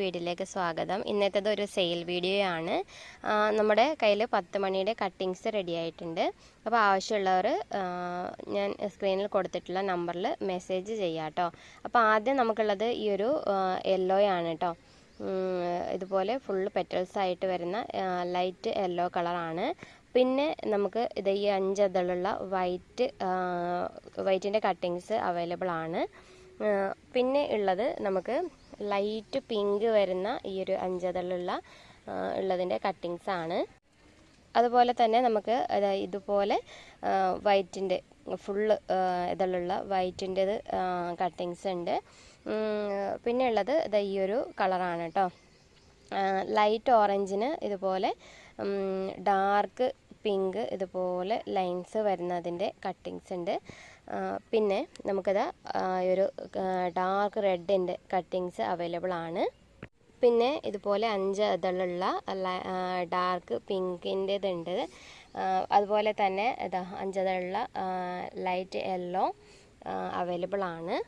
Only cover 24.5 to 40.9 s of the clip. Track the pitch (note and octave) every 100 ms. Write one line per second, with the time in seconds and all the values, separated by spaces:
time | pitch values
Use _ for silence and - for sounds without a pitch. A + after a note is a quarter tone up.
24.5 | G#3 G#3 F3+ F3+ F3 - A3 F#3 F3 E3+
25.5 | F3 F#3 E3 D#3+ F#3 F4 - - - -
26.5 | - G#3+ G3+ G3 - - B3+ B3 C#4 C#4+
27.5 | G#3+ G3 F#3 C4 - G#3 F#3+ F3+ C4+ F4+
28.5 | - - - G#3 G3+ G#3 A3 G#3+ C4+ -
29.5 | A3 G3+ G3+ A3+ G#3+ F#3+ F#3 G3 C4+ -
30.5 | F#3+ F#3 F#3+ F#3 F#3 F3+ F3+ F3+ F3+ F3+
31.5 | C4+ - - - - - F#3 F#3 - F#3+
32.5 | F#3 F3+ A3 G3+ F#3 E3+ F3 - F#3 E3
33.5 | G3 E4+ - _ _ - - - - _
34.5 | A#3 A#3+ B3 A#3+ B3 A#3 A3+ B3+ G#3+ G3+
35.5 | B3 - G3+ G3+ G3 G3 G3 G3 G3+ G3+
36.5 | F4 - - - - - F#3+ F#3+ F3+ G#3
37.5 | G3 F#3 G3 F#3+ F3+ - - - F#3+ -
38.5 | G3+ G#3+ G3+ - F#3 F#3 F3+ F3+ F3 F#3
39.5 | F3+ F3 G3 G3+ F#3+ F#3 F3+ F#3+ F#3 F#3+
40.5 | G#3+ - F#3+ F#3